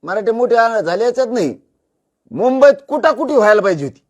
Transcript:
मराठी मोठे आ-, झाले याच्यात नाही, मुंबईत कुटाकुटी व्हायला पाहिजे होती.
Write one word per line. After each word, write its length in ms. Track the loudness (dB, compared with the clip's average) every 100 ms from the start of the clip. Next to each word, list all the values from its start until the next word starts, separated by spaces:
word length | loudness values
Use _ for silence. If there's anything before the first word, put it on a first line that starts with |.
मराठी 280 | -6 -4 -2
मोठे 260 | -2 0 2
आ-, 240 | 2 0
झाले 240 | -4 -2
याच्यात 220 | -2 -2 -2
नाही, 280 | -2 -4 -6 _ _ _ _ _ _ _
मुंबईत 520 | -4 -2 4 4 4 -2
कुटाकुटी 460 | -2 -2 -2 -2
व्हायला 280 | 2 2 2
पाहिजे 220 | 0 -4
होती. 200 | -6 -12 _